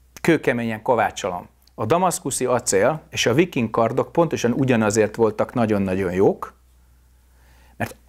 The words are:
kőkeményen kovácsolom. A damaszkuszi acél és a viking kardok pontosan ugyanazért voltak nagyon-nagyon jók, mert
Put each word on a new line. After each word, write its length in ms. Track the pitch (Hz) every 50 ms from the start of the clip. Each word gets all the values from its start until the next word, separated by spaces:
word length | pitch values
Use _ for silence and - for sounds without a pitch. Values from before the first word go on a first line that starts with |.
| _ _ - -
kőkeményen 640 | - - 165 143 - 151 127 120 117 113 110 107 110
kovácsolom. 680 | - 127 113 104 92 - - - 98 90 87 87 - _ _ _ _ _
A 100 | - 120
damaszkuszi 580 | 110 156 175 190 180 160 - - 143 123 - 131
acél 580 | 123 123 117 - - - 95 101 127 156 156 - -
és 160 | - - -
a 80 | 127 117
viking 360 | 139 185 185 - - 117 107
kardok 420 | - - 117 113 120 135 123 - -
pontosan 400 | - 170 156 - 120 - 117 123
ugyanazért 640 | 147 135 123 127 113 110 107 101 113 107 101 -
voltak 380 | - 113 107 104 - 110 - -
nagyon-nagyon 580 | 127 117 107 107 101 98 95 92 95 98 90 90
jók, 420 | 92 98 135 196 - - - - _ _ _ _ _ _ _ _ _ _ _ _ _ _ _ _ _ _ _ - _ _ _ _
mert 200 | - - - - _ _